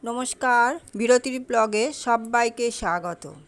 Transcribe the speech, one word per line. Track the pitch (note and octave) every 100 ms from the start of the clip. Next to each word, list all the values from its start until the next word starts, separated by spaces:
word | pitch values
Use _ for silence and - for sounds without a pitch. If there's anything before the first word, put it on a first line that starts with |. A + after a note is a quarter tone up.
| A#3
নমস্কার, | A#3+ B3+ - - A#3+ A#3+ D#4+ - G3+
বিরতির | A#3 B3 C4 B3+
ব্লগে | B3+ A#3+ A3 G#3+ B3+
সবাইকে | D4 - A#3 A3+ A#3+ A#3 A#3 A#3+
স্বাগত। | A3+ G3 F3 F3 E3+ D3 D3+